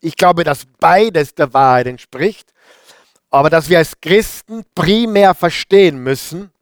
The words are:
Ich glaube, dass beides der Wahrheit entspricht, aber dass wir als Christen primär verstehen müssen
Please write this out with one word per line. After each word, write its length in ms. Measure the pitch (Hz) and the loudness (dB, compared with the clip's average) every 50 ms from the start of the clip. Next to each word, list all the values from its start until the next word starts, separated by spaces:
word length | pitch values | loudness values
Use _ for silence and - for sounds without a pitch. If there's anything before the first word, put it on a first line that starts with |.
Ich 160 | - 165 - | -8 -10 -4
glaube, 280 | - 196 180 175 165 170 | 0 2 2 2 2 0
dass 220 | 156 143 - - _ _ _ | -4 -4 -6 -8 _ _ _
beides 560 | - 165 170 190 214 226 185 165 147 135 - | 0 2 4 4 2 2 0 -2 -4 -4 -2
der 200 | - 156 135 120 | -4 -4 -2 0
Wahrheit 320 | 135 135 131 127 127 123 | 2 2 4 2 2 0
entspricht, 640 | 123 127 120 - _ - 127 151 202 214 - - _ _ _ _ _ _ _ _ _ - _ _ _ _ _ _ _ | -4 -8 -12 -18 _ -10 -6 -6 -6 -6 -8 -20 _ _ _ _ _ _ _ _ _ -20 _ _ _ _ _ _ _
aber 180 | - 139 139 156 | 0 2 2 2
dass 220 | 160 165 156 156 | 2 0 0 2
wir 80 | 180 170 | 2 2
als 200 | 160 - - _ | 2 0 -4 _
Christen 640 | - 156 180 214 220 - - - - _ 220 226 214 _ _ | -4 0 0 0 0 -2 -10 -18 -18 _ -16 -16 -16 _ _
primär 600 | - 165 160 202 220 233 226 214 202 202 190 175 | -6 -2 -2 0 0 -2 -2 0 2 2 2 2
verstehen 680 | - - 170 156 - - _ 190 196 196 175 147 135 123 | 2 -2 -4 -4 -4 -6 _ 2 4 4 4 0 -2 -6
müssen 480 | 131 139 131 - - 156 175 202 190 _ _ | -6 -6 -6 -6 -14 -14 -16 -16 -18 _ _